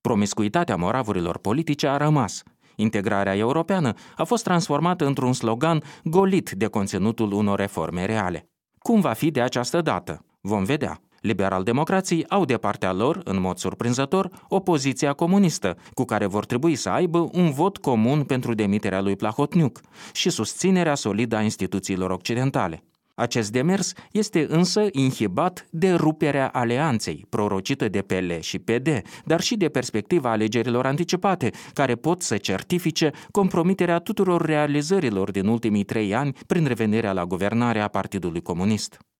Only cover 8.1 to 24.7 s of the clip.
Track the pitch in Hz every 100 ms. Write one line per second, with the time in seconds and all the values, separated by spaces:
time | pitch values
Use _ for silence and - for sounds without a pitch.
8.1 | 110 92 82 _ _ _ _ - 226 151
9.1 | 113 151 143 123 123 120 170 156 92 -
10.1 | 80 _ _ 95 107 95 147 107 80 _
11.1 | _ 104 98 95 95 95 127 160 190 190
12.1 | 170 - 196 147 113 101 104 95 92 123
13.1 | 180 - 95 92 87 92 - 117 123 139
14.1 | 190 190 - - 190 185 160 135 123 143
15.1 | 139 170 196 185 - 95 85 - - 120
16.1 | 107 101 104 101 123 170 147 - 107 175
17.1 | 170 151 180 170 135 190 196 - 117 113
18.1 | 151 139 127 120 110 101 104 104 95 98
19.1 | 98 107 110 147 175 147 - _ - -
20.1 | - 180 160 110 - 180 185 165 143 110
21.1 | 101 117 110 107 - 92 101 - 92 92
22.1 | 92 - 120 135 135 95 80 _ _ _
23.1 | - 120 123 104 120 151 190 180 - -
24.1 | 208 208 170 147 156 175